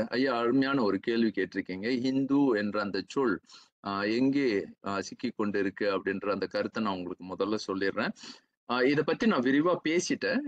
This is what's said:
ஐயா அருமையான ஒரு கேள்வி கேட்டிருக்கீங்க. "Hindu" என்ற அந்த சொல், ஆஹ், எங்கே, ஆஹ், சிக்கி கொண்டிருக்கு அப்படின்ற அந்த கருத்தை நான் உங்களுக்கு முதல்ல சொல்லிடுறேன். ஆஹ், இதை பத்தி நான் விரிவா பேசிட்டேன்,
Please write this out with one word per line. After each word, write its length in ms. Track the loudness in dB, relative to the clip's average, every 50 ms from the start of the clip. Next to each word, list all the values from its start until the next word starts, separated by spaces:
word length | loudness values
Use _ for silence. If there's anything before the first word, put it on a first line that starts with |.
| 2 0
ஐயா 240 | 0 0 0 0 0
அருமையான 400 | 0 0 2 2 2 2 2 2 2
ஒரு 160 | 2 0 0 0
கேள்வி 320 | -2 0 0 2 2 2
கேட்டிருக்கீங்க. 560 | 2 0 -2 -2 -4 -6 -6 -6 -6 -6 -4 -2 -2 0
"Hindu" 400 | 0 0 0 0 2 2 2 4 4 4 4
என்ற 180 | 2 0 0 -2 -2
அந்த 180 | -2 -2 -4 -4 -6
சொல், 260 | -4 -2 0 0 0 0 -2 -4 -12 -20 -20 -20 _ _ _ -8
ஆஹ், 180 | -6 -2 -2 0 0
எங்கே, 340 | 2 2 2 2 2 2 2 2 2 0 -2 -4 -10 _ -8
ஆஹ், 120 | -6 -4 -4
சிக்கி 300 | -6 -6 -8 -8 -8 -6
கொண்டிருக்கு 560 | -4 -2 -2 -2 0 0 -2 -2 -2 -2 -2 -2
அப்படின்ற 380 | -2 0 -2 -2 -4 -2 -2 -2
அந்த 160 | -2 -2 -2
கருத்தை 340 | -2 -2 -2 -4 -2 -4 -2 -2
நான் 140 | -2 -2
உங்களுக்கு 280 | -4 -6 -8 -10 -10 -10
முதல்ல 320 | -8 -4 -2 -2 -2 -2 -2 -2
சொல்லிடுறேன். 480 | -4 -4 -2 -2 -2 0 -2 -4 -4 -6 -8 -14 -20 -20 -20 _ _ _ _ _ -4
ஆஹ், 160 | 0 2 4
இதை 180 | 4 4 2 2
பத்தி 220 | 0 0 2 2
நான் 180 | 2 4 4 4
விரிவா 260 | 4 4 4 4 4 2 0 0
பேசிட்டேன், 560 | 0 0 0 0 0 -2 -2 0 0 0 -2 -2